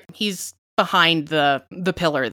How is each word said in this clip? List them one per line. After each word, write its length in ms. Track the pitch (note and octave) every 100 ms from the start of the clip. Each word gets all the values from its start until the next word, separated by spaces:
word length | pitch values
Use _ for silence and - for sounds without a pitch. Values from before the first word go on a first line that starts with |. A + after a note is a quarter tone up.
| -
he's 420 | - G#3+ F3+ - - _ -
behind 500 | F#3 F#3 E3 E3 D3
the, 340 | D#3 C#3+ C3+ -
the 240 | - F#3
pillar, 380 | - E3 C#3+ A#2+